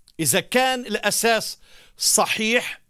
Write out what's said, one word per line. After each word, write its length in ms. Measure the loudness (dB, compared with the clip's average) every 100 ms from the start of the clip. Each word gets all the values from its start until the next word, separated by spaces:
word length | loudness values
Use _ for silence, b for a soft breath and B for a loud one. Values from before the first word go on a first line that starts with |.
| _ -6
إذا 200 | 0 0
كان 400 | 2 0 2 -2
الأساس 760 | -4 -2 -2 0 2 0 -2 -12 b b b b
صحيح 840 | 0 2 2 0 0 0 -2 -12